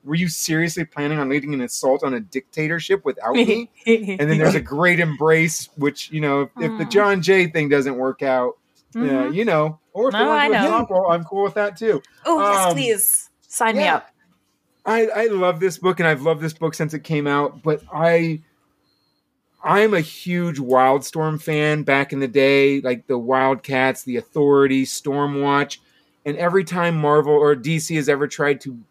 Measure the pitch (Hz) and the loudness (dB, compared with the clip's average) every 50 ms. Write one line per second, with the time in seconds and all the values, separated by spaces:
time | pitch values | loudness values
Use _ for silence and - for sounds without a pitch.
0 | _ 139 151 170 185 175 156 - - - 160 156 165 165 160 180 165 - _ 147 | _ -4 -4 -2 -2 -2 -4 -6 -4 -2 0 0 0 -2 -2 -6 -8 -8 _ -6
1 | 147 147 156 151 143 131 139 147 135 147 147 135 123 120 - - - 135 131 143 | -4 -4 -2 -4 -2 -2 -2 -4 -4 -4 -6 -6 -6 -8 -8 -4 0 0 0 0
2 | 156 139 131 120 107 95 - 131 - _ - 160 156 156 165 170 156 - 190 196 | 0 -4 -4 -6 -8 -8 -10 -10 -10 _ -8 -6 -4 -4 -4 -6 -2 -2 -2 -2
3 | _ 143 123 - 107 113 - 247 240 - 208 226 240 - _ _ _ 226 226 226 | _ -4 -6 -4 -4 -2 0 2 2 2 0 -2 -4 -12 _ _ _ 0 0 0
4 | 220 196 190 190 147 151 156 156 156 170 196 156 - - 139 143 175 180 175 170 | 0 -6 -4 -2 0 0 2 2 2 2 2 0 -4 -4 -4 0 2 2 2 2
5 | 175 160 147 131 147 160 160 160 160 170 160 - - - _ 151 143 147 143 - | 0 -2 -2 0 2 2 4 4 2 0 -2 -6 -10 -12 _ -4 -4 -4 -2 -4
6 | - - 156 156 151 143 139 143 139 135 _ - 165 160 - - - - - 202 | -14 -10 -6 -4 -2 0 0 0 -2 -4 _ -6 -6 -6 -4 -4 -6 0 2 2
7 | 208 202 196 190 160 170 190 190 185 170 160 165 151 143 147 143 135 139 131 123 | 4 4 2 0 2 2 4 4 4 0 0 -2 0 2 2 2 2 -2 -4 -4
8 | 131 135 131 _ 143 135 127 127 123 123 120 _ _ _ _ _ _ _ _ 226 | -4 -4 -4 _ -2 0 0 0 0 -2 -4 _ _ _ _ _ _ _ _ -4
9 | 240 269 269 269 277 302 220 185 233 226 170 156 151 156 156 _ _ _ _ 185 | -2 -2 0 0 -2 -2 -2 -2 0 0 2 2 0 0 -4 _ _ _ _ -2
10 | 226 262 202 208 240 294 311 294 285 285 269 220 262 311 214 233 240 - 196 185 | -2 0 2 2 2 2 2 2 2 2 2 2 2 2 2 0 -2 0 0 0
11 | 190 175 170 170 170 160 196 196 202 196 - 214 208 208 196 - 226 220 196 139 | 2 2 0 0 -2 -6 -2 -2 -2 -2 0 -2 -4 -4 -4 -4 -2 0 0 0
12 | - _ _ _ _ 302 330 311 302 208 202 190 190 180 170 185 269 240 220 196 | -2 _ _ _ _ 0 0 2 2 2 2 2 2 2 2 0 0 0 0 0
13 | - - - - - _ _ _ _ _ - - 240 226 220 208 196 180 156 - | 0 -2 -2 -4 -4 _ _ _ _ _ -4 -2 0 0 2 2 2 2 0 0
14 | - - _ _ _ _ _ _ _ _ _ _ _ _ _ _ _ - 220 226 | -2 -8 _ _ _ _ _ _ _ _ _ _ _ _ _ _ _ -2 0 0
15 | 226 220 220 208 226 233 208 190 180 180 175 160 185 190 160 - - 185 180 170 | 0 0 0 0 0 0 0 2 0 0 0 0 -2 -2 -2 0 -2 -2 0 2
16 | 175 165 151 131 135 165 160 151 156 160 156 _ 165 160 156 - 165 151 156 151 | 2 2 2 2 0 -2 -2 0 -4 -8 -6 _ -6 -6 -4 -4 -6 -6 -6 -10
17 | 151 - 160 147 147 143 143 143 147 139 - - - 160 156 147 - - - 151 | -6 -4 -4 -2 0 0 0 0 -2 -2 -6 -4 -2 -2 -2 -2 -4 -10 -6 0
18 | 165 170 170 170 165 165 160 156 - _ _ _ _ _ _ _ _ _ _ _ | 2 2 4 2 2 0 -4 -6 -10 _ _ _ _ _ _ _ _ _ _ _
19 | _ _ _ _ _ _ _ _ _ _ _ _ - - 170 202 214 220 208 185 | _ _ _ _ _ _ _ _ _ _ _ _ 0 2 4 4 4 4 2 0
20 | 156 156 - - - 180 175 175 175 170 160 135 139 123 131 127 131 131 135 143 | -2 -4 -8 -12 -6 -4 -4 -2 -2 -2 -4 -6 -2 4 4 6 6 6 4 2
21 | - - - 160 156 156 156 151 - - 156 151 151 151 151 151 147 - 139 139 | 0 -6 -6 -4 -4 -4 -4 -4 -4 -4 -2 0 0 0 0 -2 0 2 2 2
22 | 139 139 - 135 139 123 110 139 135 139 139 139 139 139 139 139 135 127 123 117 | 2 -2 -4 -6 -6 0 2 2 4 4 4 4 4 4 2 0 -2 -4 -4 -4
23 | _ _ 135 123 117 120 131 131 131 135 135 123 - - 135 131 131 131 127 - | _ _ -4 -4 0 0 2 4 4 2 2 0 -4 -4 0 2 2 2 0 -2
24 | - 131 120 117 - _ _ 160 147 143 143 139 139 139 135 135 131 127 - - | -8 -6 -6 -6 -8 _ _ 0 2 4 6 4 4 4 2 0 -2 -2 -6 -8
25 | _ 147 139 143 143 143 139 139 139 143 143 143 143 - - - _ _ _ _ | _ -6 -4 -2 -2 -2 -2 -2 0 0 2 0 0 -2 -6 -18 _ _ _ _
26 | _ _ _ _ _ 147 147 151 175 175 175 196 185 160 175 180 170 170 170 160 | _ _ _ _ _ -8 -6 -2 -2 0 0 0 -2 0 -4 -2 -2 0 0 0
27 | 151 147 147 151 147 143 151 147 147 147 147 131 110 147 165 160 156 - 165 156 | 2 2 2 2 4 4 2 4 4 4 2 2 0 -4 -4 -4 -2 -2 -4 -2
28 | 143 135 143 139 143 131 - - 151 143 143 131 - 135 127 117 107 _ | 0 0 0 0 0 -4 -2 -2 0 0 0 -2 -4 -14 -14 -14 -18 _